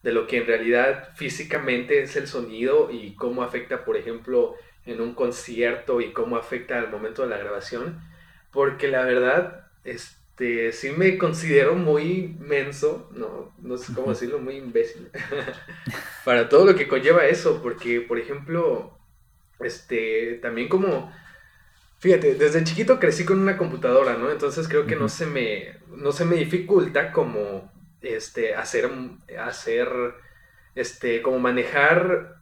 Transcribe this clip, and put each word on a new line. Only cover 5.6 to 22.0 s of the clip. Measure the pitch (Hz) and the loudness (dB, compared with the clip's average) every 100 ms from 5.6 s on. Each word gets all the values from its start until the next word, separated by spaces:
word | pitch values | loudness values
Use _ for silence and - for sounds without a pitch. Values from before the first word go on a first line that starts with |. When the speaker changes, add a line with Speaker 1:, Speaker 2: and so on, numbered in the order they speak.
| 120 120 - 120 | -2 -2 -2 -2
Speaker 1:
y | 113 | -2
cómo | - 117 117 | -4 -4 -4
afecta | - 123 120 127 | -6 -10 -6 -6
al | 110 | -6
momento | 107 110 123 | -8 -8 -6
de | 127 | -6
la | 104 | -4
grabación, | 101 101 - 120 151 - - - - _ _ | -6 -8 -8 -8 -8 -10 -18 -20 -20 _ _
porque | 139 139 139 139 | 0 0 0 0
la | 131 | 2
verdad, | 127 123 127 151 180 - - _ | 2 4 4 2 0 -8 -20 _
este, | 127 120 - _ _ _ 117 117 117 | -14 -14 -16 _ _ _ -4 -2 -2
sí | - 135 | -4 -6
me | 160 190 - | 2 2 2
considero | 170 160 165 143 135 175 | -2 -2 4 6 6 4
muy | 165 147 160 185 165 - | 4 2 2 -2 -4 -10
menso, | 143 143 139 139 151 131 - | -2 -2 -2 -2 -2 -2 -10
no, | 127 107 - - - | -10 -10 -10 -14 -16
no | 123 123 | -10 -10
sé | - | -6
cómo | 123 131 | -4 -4
Speaker 2:
Ujú. | |
Speaker 1:
decirlo, | - 123 143 | -4 -4 -6
muy | 127 135 | -6 -10
imbécil, | 131 113 113 - 185 | -2 0 0 -6 -14
<laughs> | - - 143 131 - - - - - - - - | -12 -8 -6 -8 -12 -18 -12 -10 -10 -12 -6 2
para | 120 113 | 4 8
todo | 147 190 | 8 10
lo | 175 | 6
que | 143 | 4
conlleva | 131 139 170 143 | 2 6 6 6
eso, | - 165 - | 4 2 0
porque, | 123 - 120 120 | -4 -6 -2 -4
por | 120 117 | -2 -6
ejemplo, | 113 143 139 170 160 113 - - _ _ _ _ _ _ | -4 -10 -6 -2 0 -2 -6 -18 _ _ _ _ _ _
este, | 120 - - 117 113 110 117 120 | -10 -10 -6 -4 0 -2 -2 -6
también | 117 117 127 | -6 -6 0
como, | 190 196 139 - - - - - _ _ _ _ | 2 2 -2 -6 -18 -20 -20 -20 _ _ _ _
fíjate, | _ | _